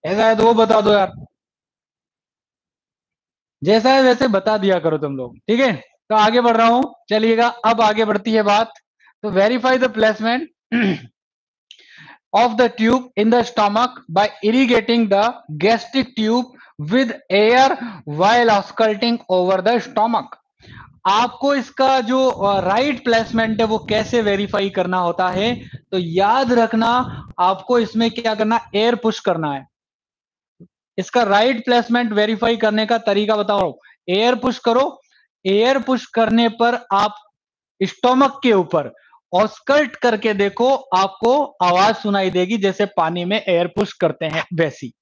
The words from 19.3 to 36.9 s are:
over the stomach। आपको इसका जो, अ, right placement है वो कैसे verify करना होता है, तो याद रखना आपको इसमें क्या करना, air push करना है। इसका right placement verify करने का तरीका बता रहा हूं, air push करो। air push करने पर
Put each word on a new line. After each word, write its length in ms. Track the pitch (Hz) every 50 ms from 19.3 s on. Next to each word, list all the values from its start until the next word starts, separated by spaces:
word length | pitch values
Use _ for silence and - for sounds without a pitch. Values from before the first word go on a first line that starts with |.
over 300 | 185 185 180 180 190 185
the 180 | 180 208 240 240 - -
stomach। 400 | - 220 208 233 233 208 139 - - _ _ _ _ _ _ - - - - - _ _ _
आपको 500 | 185 196 214 240 247 - - - 277 285
इसका 460 | 277 240 - - - 262 262 269 262
जो, 260 | 247 208 254 262 262 262
अ, 320 | - 165 190 202 202 190
right 440 | 180 180 196 226 262 294 277 233 -
placement 580 | 254 226 226 226 220 - 226 226 220 220 208
है 60 | 226 220
वो 100 | 220 214
कैसे 440 | - - 214 214 214 - - 240
verify 480 | 220 208 202 196 202 190 - 208 196 196
करना 280 | 190 196 180 175 185 185
होता 320 | 175 175 175 180 185 180
है, 400 | - 180 202 233 247 - - - - 143 _ _
तो 60 | - 190
याद 560 | 180 165 165 185 196 202 233 262 269 233 247
रखना 680 | 240 226 226 233 220 226 233 240 247 254 - - - - - - -
आपको 400 | 180 185 196 190 - - 247 240
इसमें 320 | 226 - - 220 233 233
क्या 240 | 226 233 233 226 220
करना, 340 | 208 220 214 226 220 - - -
air 200 | 202 214 233 240
push 240 | 226 - 220 208 -
करना 340 | - 202 175 160 160 151 143
है। 140 | 135 135 _ _ _ _ _ _ _ _ _ _ _ _ _ _ _ _ _ _ _ 170 _ _ _ _ _ _ -
इसका 260 | 185 - - 247 233
right 420 | 202 196 202 220 254 269 226 233
placement 480 | 254 247 240 233 - 233 240 247 226 214
verify 440 | 202 208 214 226 202 233 233 233 226
करने 280 | 226 214 208 214 220
का 120 | 208 233 226
तरीका 380 | 220 - 202 202 214 208 220
बता 200 | 214 208 196 208
रहा 100 | 202 190
हूं, 80 | 165 131 _ _ - _ _ _ -
air 260 | 175 196 220 240 247
push 240 | 226 214 254 226 -
करो। 420 | _ 233 233 247 277 330 320 - _ _ _ _ _ _ _ _ _
air 340 | 185 196 208 226 247 269 269
push 260 | - - 262 233 -
करने 440 | - - 226 226 220 214 226 233 233
पर 360 | 220 - 233 240 240 233 - _